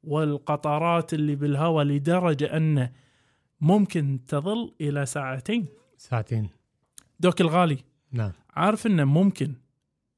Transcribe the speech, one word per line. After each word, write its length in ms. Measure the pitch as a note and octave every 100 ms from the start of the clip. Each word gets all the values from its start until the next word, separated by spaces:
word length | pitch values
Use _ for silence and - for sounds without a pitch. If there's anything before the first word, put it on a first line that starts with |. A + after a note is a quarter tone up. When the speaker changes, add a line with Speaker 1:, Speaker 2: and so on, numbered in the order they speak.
Speaker 1:
والقطرات 1080 | D#3+ D3+ D3+ C#3+ - D3 D3+ D3 E3+ E3+ E3
اللي 220 | D#3 D3+ C#3+
بالهواء، 500 | D3 C#3+ E3 D#3+ C#3+
لدرجة 720 | C#3+ C#3+ F3+ F3+ C#3+ D3 D#3+
أنه 340 | D#3+ D3 B2+ - _ _ _ _ _ -
ممكن 580 | D3+ G#3 G3 E3+ C#3+ C3+ B2+
تظل 460 | D3 E3+ A3+ A#3 -
إلى 240 | D3 C#3+ C#3
ساعتين. 600 | D3 C3 C3 D#3 A#3 E3 - _ _
Speaker 2:
ساعتين. 520 | - A#2 G#2 A2+ G2+ _ _ _ _ - _ -
Speaker 1:
دوك 220 | F3+ F3
الغالي، 360 | E3+ E3+ E3+ C3+ - _ -
Speaker 2:
نعم. 200 | B2 G#2 - _
Speaker 1:
عارف 380 | - G3+ G#3+ A3+
أنه 160 | F3+
ممكن 500 | C#3 D3+ G3 - D3 B2+ _ _ _ _ _